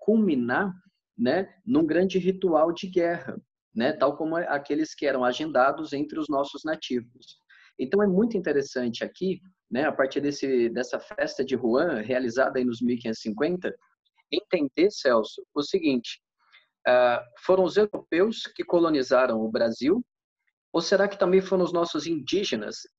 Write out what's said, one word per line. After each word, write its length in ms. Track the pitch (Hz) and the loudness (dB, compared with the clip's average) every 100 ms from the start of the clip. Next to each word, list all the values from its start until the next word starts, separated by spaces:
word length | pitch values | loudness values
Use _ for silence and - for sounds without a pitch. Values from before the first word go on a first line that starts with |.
culminar, 680 | - 226 202 135 120 139 196 180 _ _ _ - | 2 4 4 2 0 0 -2 -6 _ _ _ -2
né, 320 | 123 165 196 _ - | 0 0 -2 _ 0
num 200 | 139 160 | 2 4
grande 340 | 160 185 185 | 2 2 2
ritual 520 | 175 190 185 156 165 | 0 0 2 4 2
de 160 | 170 190 | 0 -2
guerra, 540 | 180 170 170 - - - _ _ | 0 0 -2 -8 -14 -16 _ _
né, 200 | - 127 | -2 -2
tal 220 | - 139 143 | 2 0 0
como 200 | 160 165 | -4 -2
aqueles 580 | 175 143 - 147 156 | -2 -4 -2 -2 -2
que 120 | - 143 | -2 -2
eram 180 | 131 | 2
agendados 680 | 123 123 156 131 135 151 156 | 0 0 -2 2 2 2 -6
entre 260 | 139 147 160 | -6 -4 -6
os 100 | 151 | -4
nossos 340 | 139 143 139 | -2 -2 -6
nativos. 760 | 156 156 - 123 117 - - - _ - _ - | -8 -8 -4 -6 -6 -20 -20 -20 _ -20 _ -8
Então, 240 | 131 196 | 0 2
é 40 | 208 | 4
muito 300 | 185 233 220 | 4 2 0
interessante 680 | 175 143 139 131 123 110 | 0 -2 -2 -4 -4 -4
aqui, 380 | 104 - 185 180 - _ - | -8 -6 -6 -6 -10 _ -8
né, 160 | 123 151 | -2 -2
a 60 | |
partir 300 | 135 135 147 | 0 0 0
desse, 480 | 143 143 139 127 117 | -4 -4 0 2 0
dessa 300 | 120 127 123 | -2 -6 -6
festa 440 | - 156 147 - | -8 -6 -6 -4
de 120 | 135 123 | -4 -2
Juan, 460 | 117 127 170 123 | 0 0 0 -2
realizada 580 | 110 127 123 117 131 131 | -2 -2 -2 0 0 0
aí 60 | 123 | -2
nos 160 | 117 | -2
mil 160 | 120 120 | -2 -2
quinhentos 220 | 117 113 | -4 -6
e 40 | |
cinquenta, 520 | 113 104 151 185 113 - _ _ _ _ - | -6 -2 -2 -2 -6 -10 _ _ _ _ -8
entender, 600 | 156 - 175 143 - 190 | -8 -2 -2 -2 2 2
Celso, 520 | - 135 117 107 - - 147 | 2 2 2 0 -8 -10 -6
o 80 | |
seguinte, 580 | 147 190 160 127 - - _ _ _ - _ _ - | -2 0 2 0 -4 -16 _ _ _ -20 _ _ 2
ah, 380 | 123 123 120 - - | 4 4 2 -4 -10
foram 200 | - 185 | 0 2
os 140 | 180 185 | 4 2
europeus 680 | 208 - - 165 214 226 - - | 0 -2 -4 0 0 0 -12 -10
que 80 | |
colonizaram 800 | - 170 165 147 127 127 127 113 | 0 2 2 2 2 4 4 0
o 80 | 110 | -2
Brasil, 540 | 117 113 113 131 226 - _ _ _ _ _ _ | 0 0 0 0 0 -2 _ _ _ _ _ _
ou 100 | 165 | -4
será 260 | 170 196 196 | 2 2 2
que 100 | - | 0
também 240 | 185 190 | 2 4
foram 220 | 185 190 | 4 0
os 100 | 175 | 2
nossos 320 | 175 170 151 160 | 0 -2 -4 -4
indígenas 760 | 160 147 185 202 220 214 - - | -6 -2 -2 -2 -4 -6 -12 -16